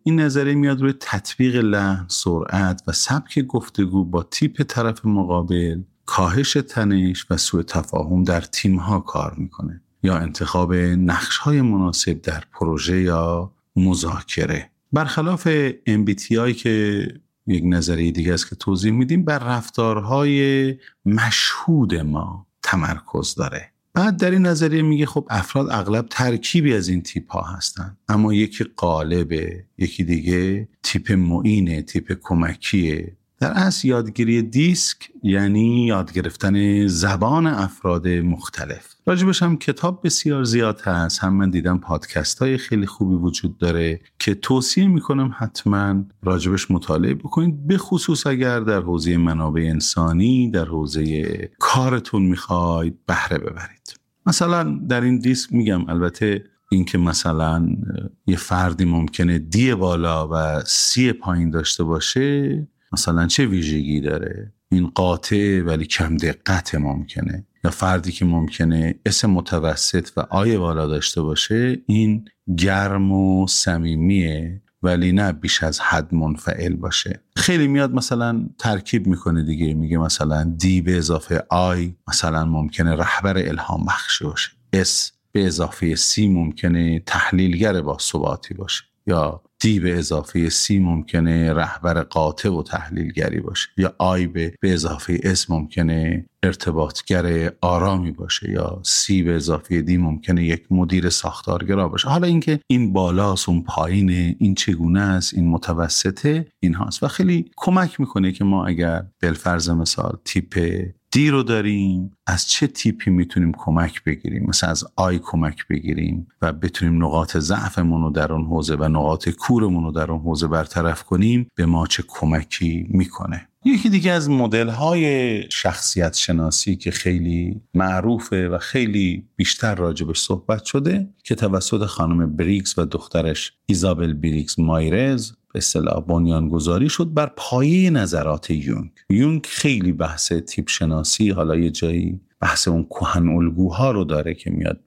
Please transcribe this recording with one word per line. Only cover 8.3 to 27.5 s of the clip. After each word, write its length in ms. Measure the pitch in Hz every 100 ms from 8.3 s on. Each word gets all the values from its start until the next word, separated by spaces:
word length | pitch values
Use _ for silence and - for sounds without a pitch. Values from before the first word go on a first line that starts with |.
| 85
تیم‌ها 580 | - - 101 92 85 101
کار 340 | - - 78 -
می‌کنه 440 | - - - 85 _ _
یا 140 | 98 87
انتخاب 560 | 82 76 78 90 87
نقش‌های 880 | 90 87 90 90 90 - - 147 147
مناسب 600 | 123 101 90 85 - 78
در 220 | - 80 -
پروژه 480 | - 82 78 82 92
یا 500 | 90 85 82 85 95 _ _ -
مذاکره. 920 | 92 90 82 87 - - 80 76 - _ _
برخلاف 540 | 147 151 - 160 180 175 151 139 127 -
ام 200 | 107 104
بی 100 | 98
تی 220 | - 113
آی 160 | 120
که 540 | 120 117 110 104 101 - - _ _ -
یک 160 | 87 87
نظریهٔ 460 | 87 80 82 85
دیگه 220 | 85 82
است 160 | 85 -
که 60 | -
توضیح 360 | - 92 107
می‌دیم، 340 | 113 127 170 160
بر 140 | 147
رفتارهای 1400 | 120 120 113 - 113 107 101 135 143 139 139 135 135 131 - _ 98
مشهود 920 | 107 113 - - - - 160 110 85
ما 520 | 76 76 90 90 - _
تمرکز 720 | - 92 76 78 - - 78 -
داره. 340 | - 76 - _ _
بعد 240 | 180 202 175
در 140 | 180
این 140 | 185 180
نظریه 360 | 160 160 160
میگه 240 | 156 151 147
خب 220 | 151 -
افراد 380 | 110 90 135 139
اغلب 360 | 110 95 110 117
ترکیبی 640 | - 127 120 - 170 147
از 160 | 110 90
این 120 | 92
تیپ 300 | 87 - -
ها 100 | 90
هستن، 560 | 87